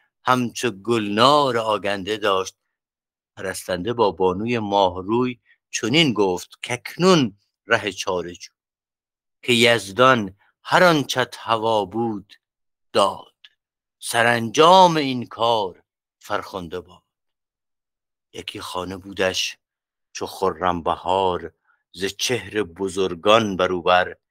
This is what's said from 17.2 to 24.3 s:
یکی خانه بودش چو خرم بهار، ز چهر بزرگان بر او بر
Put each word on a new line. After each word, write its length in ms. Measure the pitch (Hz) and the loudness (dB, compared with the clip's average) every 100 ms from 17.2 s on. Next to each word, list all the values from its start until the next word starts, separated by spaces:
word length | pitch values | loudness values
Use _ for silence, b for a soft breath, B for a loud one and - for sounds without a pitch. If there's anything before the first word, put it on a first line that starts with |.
| _ _ _ _ _ _ _ _ _ _ _ | _ _ _ _ _ _ _ _ _ _ _
یکی 260 | 90 85 104 | -16 -14 -14
خانه 380 | 92 92 90 95 | -10 -8 -8 -10
بودش 600 | 95 98 95 92 - - _ _ _ _ _ | -10 -2 -2 -2 -6 -10 _ _ _ _ _
چو 140 | - 95 | -12 -12
خرم 580 | - 92 80 92 87 | -2 -2 0 -2 -2
بهار، 680 | 82 85 85 92 95 87 80 - _ _ _ | -4 -4 -2 0 0 -2 -8 -18 _ _ _
ز 120 | - 95 | -8 -8
چهر 580 | - - 120 95 104 | -6 -4 -4 -6 -6
بزرگان 960 | 95 82 98 90 95 85 98 110 110 90 | -6 -6 -6 -2 -2 0 2 4 2 0
بر 140 | 90 | -2
او 100 | 90 | 0
بر 360 | 85 90 87 85 _ | 2 2 2 -6 _